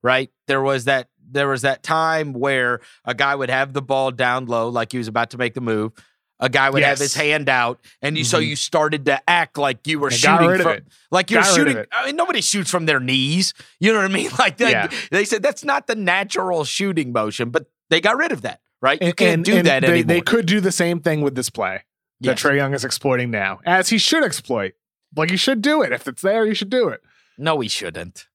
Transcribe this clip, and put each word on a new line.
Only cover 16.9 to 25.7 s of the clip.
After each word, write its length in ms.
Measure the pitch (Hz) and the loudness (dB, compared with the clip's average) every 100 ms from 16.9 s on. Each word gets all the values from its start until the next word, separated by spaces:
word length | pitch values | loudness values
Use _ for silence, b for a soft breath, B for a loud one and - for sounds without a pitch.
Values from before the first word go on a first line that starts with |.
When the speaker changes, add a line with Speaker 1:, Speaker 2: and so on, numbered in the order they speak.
| 165 131 | -2 -2
Speaker 1:
motion, 380 | 120 107 - 120 | -2 -2 -4 -2
but 160 | 123 - _ _ | -2 -4 _ _
they 100 | 165 | 2
got 140 | 190 247 | 2 2
rid 120 | 330 | -2
of 100 | 208 | -4
that, 180 | 107 - _ _ | -8 -12 _ _
right? 180 | 131 151 | 0 2
You 80 | 175 | 0
Speaker 2:
And, 80 | 170 | 2
Speaker 1:
can't 180 | 180 | 2
Speaker 2:
and, 100 | 165 | 4
Speaker 1:
do 120 | 175 226 | 4 4
Speaker 2:
and 100 | 170 | 4
Speaker 1:
that 140 | 135 | 4
Speaker 2:
they, 80 | - | 4
Speaker 1:
anymore. 160 | 170 | 2
Speaker 2:
they 160 | - 170 | 2 0
could 260 | 170 233 175 | 2 0 2
do 140 | 208 | 2
the 120 | 190 | 0
same 280 | - 175 175 | 0 0 0
thing 220 | 165 151 | 0 0
with 120 | 143 | -2
this 140 | 127 123 | -2 -8
play 320 | - 95 95 _ _ _ _ | -4 -6 -6 _ _ _ _
that 100 | 127 | -2
Speaker 1:
Yes. 80 | 127 | 0
Speaker 2:
Trae 120 | 147 139 | 2 2
Young 180 | 139 | 0
is 100 | 139 | -4
exploiting 460 | 123 - 139 127 123 | -4 -4 -2 0 -2
now, 260 | 110 98 95 | -2 -4 -4
as 240 | - 185 180 | 0 2 2
he 80 | 220 | 0
should 240 | - 320 | 2 2
exploit. 520 | 254 - - 120 101 _ _ _ _ 151 | 0 -4 -4 -4 -4 _ _ _ _ -4
Like, 140 | 165 | -2
you 60 | 185 | 0
should 240 | - 254 | 0 0
do 180 | 247 | 2